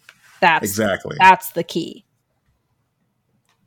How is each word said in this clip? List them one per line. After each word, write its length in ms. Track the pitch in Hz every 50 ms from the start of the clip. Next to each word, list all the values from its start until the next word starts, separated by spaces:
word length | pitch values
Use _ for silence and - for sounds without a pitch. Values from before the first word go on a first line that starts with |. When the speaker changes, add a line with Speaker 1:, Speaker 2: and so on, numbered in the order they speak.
| _ - _ _ _ - - -
Speaker 1:
That's 220 | - 175 165 156 -
Speaker 2:
Exactly. 520 | 104 98 104 110 101 92 87 - - 151 -
Speaker 1:
that's 320 | 180 190 185 190 - -
the 120 | - 170 170
key. 400 | - - 175 160 - - - _ _ _ _ _ _ _ _ _ _ _ _ _ _ _ _ _ _ _ _ _ _ _ _ _ _ _ _ _ _ _ _ _